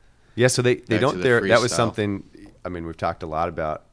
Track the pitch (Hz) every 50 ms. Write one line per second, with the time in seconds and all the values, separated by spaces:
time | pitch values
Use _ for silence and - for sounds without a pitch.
0 | _ - _ _ _ _ _ - 117 127 - - 123 123 127 - - - 113 107
1 | 120 139 - 90 90 - 120 117 101 98 - 110 117 123 - - 117 110 - -
2 | 107 104 101 98 - - _ - - - - _ _ 90 90 87 85 82 82 -
3 | - 85 85 - - 82 78 78 85 87 82 80 80 78 76 - - _